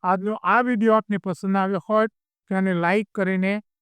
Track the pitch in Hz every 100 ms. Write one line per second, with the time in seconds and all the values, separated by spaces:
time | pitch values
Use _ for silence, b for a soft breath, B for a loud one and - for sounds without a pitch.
0 | 180 185 196 214 180 214 247 240 220 220
1 | 214 202 190 180 196 196 190 190 - 214
2 | 220 - _ _ - 190 190 175 170 202
3 | 208 - 190 190 190 208 - _